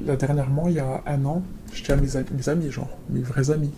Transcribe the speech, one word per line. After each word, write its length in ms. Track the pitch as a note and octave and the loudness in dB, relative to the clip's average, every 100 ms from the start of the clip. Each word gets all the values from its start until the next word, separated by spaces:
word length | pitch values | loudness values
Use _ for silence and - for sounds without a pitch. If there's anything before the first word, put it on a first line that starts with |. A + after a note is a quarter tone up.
| - | -2
là, 100 | C3+ | 0
dernièrement, 520 | C3+ D3 C3 C#3 F3 | 2 2 2 2 2
il 60 | |
y 60 | E3 | 2
a 220 | C3+ C3 - | 0 -2 -2
un 180 | D3 C#3 | 0 0
an, 160 | E3 F#3 - - | 0 -4 -8 -12
je 100 | - | -6
dis 100 | - | 2
à 40 | C#3 | 4
mes 200 | C#3 C3+ | 4 2
a-, 80 | C3 | -2
mes 140 | C#3 C3 | -2 0
amis, 220 | D#3+ D#3 | 0 0
genre, 280 | B2+ C3 - - | -4 -8 -10 -4
mes 100 | B2+ | -2
vrais 300 | B2+ B2+ C3+ | 0 0 2
amis, 220 | D#3 C#3+ | 2 0